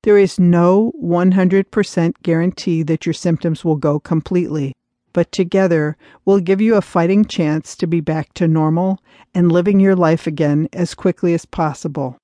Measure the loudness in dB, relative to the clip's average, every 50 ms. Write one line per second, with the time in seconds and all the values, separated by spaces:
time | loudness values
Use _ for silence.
0 | 2 4 4 4 4 2 2 2 2 4 4 4 4 4 4 2 0 -2 -4 -6
1 | -4 -2 -2 2 2 2 2 2 2 2 2 0 -2 _ -2 -4 -4 -2 -2 -2
2 | -2 -2 -2 _ -4 -2 -2 0 0 -2 -4 -6 -6 -4 -2 -2 -2 -2 -4 -4
3 | -4 -6 -6 -4 -2 -2 -2 0 -2 -4 -4 -2 -2 -2 -2 0 0 -2 -2 -2
4 | _ -2 -4 -4 -2 -2 -2 -2 -2 -2 -4 -6 -6 -6 -8 _ _ _ _ _
5 | _ _ _ -4 -4 _ -2 -4 -4 0 0 0 2 2 2 0 0 -2 -6 _
6 | _ -20 -20 _ _ 0 2 2 2 0 0 0 2 2 2 0 0 0 0 0
7 | 2 2 2 2 0 0 -2 -2 -2 0 -2 -4 -6 -8 -8 -6 -4 -2 -2 -2
8 | -2 -2 -4 -4 -6 _ _ -2 0 0 2 2 2 0 0 0 0 -2 -2 -4
9 | _ _ _ _ _ _ _ 2 2 4 4 2 2 2 2 4 4 4 4 4
10 | 2 2 2 0 -2 -6 -4 -2 0 0 2 0 -2 -4 -4 -6 -6 -6 -6 -4
11 | -4 -4 -2 _ -2 -2 -2 -2 -4 _ -6 -4 -4 -4 -4 -6 -10 -10 -8 -6
12 | -8 -8 -10 _